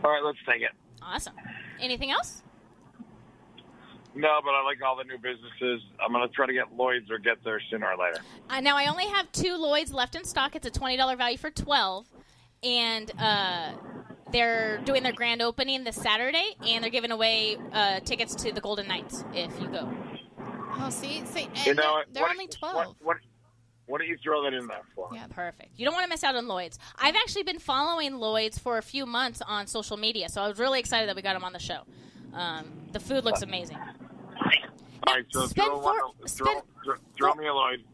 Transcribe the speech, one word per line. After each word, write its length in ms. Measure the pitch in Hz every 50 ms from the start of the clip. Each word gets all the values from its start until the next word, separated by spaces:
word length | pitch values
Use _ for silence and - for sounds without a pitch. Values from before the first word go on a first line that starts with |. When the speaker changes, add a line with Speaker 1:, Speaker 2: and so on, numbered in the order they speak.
| -
Speaker 1:
All 80 | 147
right, 100 | 151 147 147
let's 140 | 151 143 - -
take 160 | - 123 117
it. 100 | 117 117 - _ _ _ - -
Speaker 2:
Awesome. 320 | - 170 180 - - - - - - - - - - - - -
Anything 320 | 233 254 254 233 285 269
else? 320 | 277 508 698 - - - - - - - - - - - - - _ - - - - - - - - - - - - - - - - - - - - - - - -
Speaker 1:
No, 240 | 139 147 156 151 151 147
but 80 | 143
I 120 | 139 139 135
like 140 | 139 143 127 135
all 100 | 131 131
the 80 | 127 131
new 120 | 127 131 123
businesses. 640 | 113 127 127 113 117 120 113 - 127 123 123 113 110 - - -
I'm 120 | - 110
gonna 160 | 117 120 123 120
try 180 | - - 139
to 80 | 127 131
get 220 | 127 120 - 110
Lloyd's 340 | 120 123 127 127 123 110 101
or 80 | 113 113
get 260 | 101 117 117 113 -
there 160 | 120 110 104 95 -
sooner 160 | - 110 104 98
or 100 | 92 90
later. 240 | 90 87 82 82 - - - - - -
Speaker 2:
Uh, 100 | 254 269
now, 160 | 262 285 285 285
I 100 | 277 285
only 200 | 302 339 370 415
have 240 | 403 403 370 -
two 240 | - - - 370 349 359
Lloyd's 340 | 320 294 285 302 320 262 269
left 220 | 269 247 247 -
in 80 | 339 370
stock. 320 | - - - 269 285 -
It's 120 | 214 - 254
a 40 |
twenty 260 | - - 269 269 254 254
dollar 180 | 262 262 262
value 220 | 247 247 240 240 220
for 120 | - 311
twelve. 580 | 302 - - - 285 262 220 190 185 190 233 _ _ - - _ - - - _ _ _
And, 500 | - 247 247 240 233 226 226 226 220 220 - 185
uh, 520 | 220 214 208 202 196 185 180 175 165 151 - - - - - - - - - - - -
they're 460 | - 240 233 233 233 226 220 220 214 214
doing 240 | 214 - 269 262 254
their 80 | 254
grand 300 | 233 - 240 233 233 233
opening 420 | 233 233 233 - 269 269 269 262 262
this 120 | 233 220 -
Saturday, 580 | - 240 214 220 240 262 302 330 359 427 392 - -
and 160 | 220 226 226 226
they're 60 | 226
giving 200 | 226 247 226 233
away, 460 | 233 220 220 220 226 220 220 214 214 214 - - -
uh, 260 | 214 208 202 196 190
tickets 340 | 190 - 254 226 233 220 -
to 160 | 202 - 233 208
the 80 | 208
Golden 260 | - 202 208 208 196 196
Knights 360 | 185 175 143 - - - - - -
if 180 | 170 175 170 - -
you 80 | - -
go. 240 | - 175 151 123 - - - - - - - - - - - - - - - - - 262
Speaker 3:
Oh, 100 | 262 269
see? 340 | 254 - - 277 294 320 -
See, 180 | - - - -
and 220 | - 180 226 285
Speaker 1:
You 80 | - -
know 80 | - 151
Speaker 3:
they're, 80 | 151
Speaker 1:
what? 220 | 156 156 147 - -
Speaker 3:
they're 100 | 269 285
Speaker 1:
What, 80 | 339
Speaker 3:
only 140 | 359 370 381
Speaker 1:
what, 60 | 349
Speaker 3:
twelve. 440 | - - - 311 370 330 - - - _
Speaker 1:
what, 160 | - 160 170 165 - - _ _ _ _ _ _ _ _ _ _ _ -
why 100 | 131 151
don't 100 | 165 160
you 100 | 170 156 -
throw 200 | 156 151 151 143
that 100 | 139 131
in 120 | 127 123 113
there 120 | 101 92 - - _
for 140 | - 92 90
me? 60 | - -
Speaker 3:
Yeah. 100 | - -
Speaker 2:
Perfect. 420 | - - 180 175 - - - - - -
You 80 | 226
don't 80 | 277 320
wanna 140 | 349 370 359
miss 160 | 339 311 -
out 120 | 285 262
on 120 | 247 233 247
Lloyd's. 320 | 196 180 180 165 - - - - - -
I've 180 | 247 285 320
actually 280 | 403 466 427 - 403 381
been 160 | 339 359 339
following 560 | - - 262 262 285 320 339 330 311 277 269
Lloyd's 420 | 254 226 220 214 220 220 220 214 -
for 180 | - 254 240 226
a 40 | 220
few 220 | - - 277 277
months 360 | 240 240 240 262 254 233 - 226
on 200 | - 208 208 202 202
social 300 | - 226 208 - 220 208
media, 320 | 214 220 226 214 175 165
so 120 | - 208 196
I 40 | 208
was 100 | 208 202
really 200 | 240 269 269 262
excited 300 | 233 - - 226 220 208
that 60 | 196
we 60 | 190 190
got 120 | 196 190
'em 80 | 185 185
on 100 | 185 180
the 60 | 175
show. 220 | - - 175 143 123 - - - - - - - - - -
Um, 320 | - 180 170 160 160 160 - - - - - -
the 60 | 208
food 260 | - - 262 269 247
looks 160 | 233 220 -
amazing. 360 | 202 190 196 185 175 170 147 - - - - - - - - - - - - - - - - - - - - - - - - - -
Speaker 1:
All 80 | - -
right, 100 | 127 - -
so 160 | - - 131 -
Speaker 2:
Spend 200 | - - 403 427
Speaker 1:
throw 100 | - -
one, 200 | - - 415 440
Speaker 2:
four, 140 | - - - - -
Speaker 1:
throw, 0 |
Speaker 2:
spend 360 | - - - 131 135 143 143 - - - - -
Speaker 1:
throw, 100 | 135 131 117 - - - -
throw 160 | 139 143 147
Speaker 2:
four 80 | 151
Speaker 1:
me 60 | 151 151
a 60 | 143
Lloyd. 300 | 139 131 127 127 123 - -